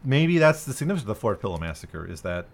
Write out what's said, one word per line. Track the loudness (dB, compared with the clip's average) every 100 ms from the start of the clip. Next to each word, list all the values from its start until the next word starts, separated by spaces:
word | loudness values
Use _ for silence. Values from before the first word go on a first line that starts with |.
maybe | 0 4 4 6
that's | 6 4 -2
the |
significance | -4 -2 -2
of | -4
the |
Fort | -2 -2 -2
Pillow | -2 -4
massacre, | -6 -8 -10 -12
is | -10 -8
that | -6 -6 -8